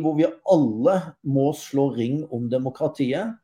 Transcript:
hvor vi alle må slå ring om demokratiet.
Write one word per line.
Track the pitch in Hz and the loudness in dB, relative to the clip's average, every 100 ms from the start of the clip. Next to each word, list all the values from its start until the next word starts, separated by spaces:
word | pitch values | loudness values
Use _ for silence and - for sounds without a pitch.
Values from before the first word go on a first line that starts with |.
hvor | 156 151 | 2 2
vi | 160 | 0
alle | - - 175 120 107 151 190 165 - | 0 2 4 4 2 2 2 -2 -10
må | 143 135 139 | -2 2 2
slå | 151 - 139 139 | -2 -4 0 0
ring | 117 117 147 - | 0 -2 -2 -4
om | 117 120 | -6 -2
demokratiet. | 127 131 - 151 - 127 147 226 226 | -2 -4 -4 -6 -2 -2 -2 -6 -10